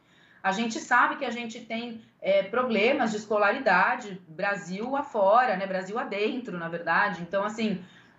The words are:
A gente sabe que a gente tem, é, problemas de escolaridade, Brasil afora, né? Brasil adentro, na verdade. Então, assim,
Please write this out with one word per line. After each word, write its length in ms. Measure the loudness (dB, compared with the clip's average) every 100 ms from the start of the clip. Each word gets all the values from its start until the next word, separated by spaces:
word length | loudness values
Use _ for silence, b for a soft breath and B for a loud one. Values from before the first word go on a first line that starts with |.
| b b b b
A 100 | -2
gente 260 | 0 -2 -4
sabe 380 | 2 4 4 0
que 80 |
a 60 | -4
gente 280 | -4 -8 -12
tem, 420 | -8 -8 -8 -12 B _
é, 220 | 2 2
problemas 680 | 2 -2 0 2 4 2 0
de 40 | -2
escolaridade, 1040 | -2 2 2 2 4 4 4 0 -6 -12 -14
Brasil 640 | -6 -4 -4 -6 -8 -4
afora, 640 | -4 -2 2 6 6 4 0
né? 100 | -2
Brasil 320 | -4 -4 -6
adentro, 600 | -6 -2 -2 -2 -8 -8
na 100 | -6
verdade. 540 | -6 0 2 2 -2
Então, 220 | -4 -2
assim, 380 | -2 -2 -2 -2 B B B